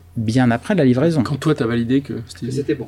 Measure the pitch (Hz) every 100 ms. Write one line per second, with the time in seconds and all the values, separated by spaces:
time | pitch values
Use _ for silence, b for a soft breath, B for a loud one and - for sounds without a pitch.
0 | - - 110 123 123 117 - 196 135 123
1 | 165 156 104 139 156 147 117 120 117 135
2 | 139 113 - - 123 131 143 139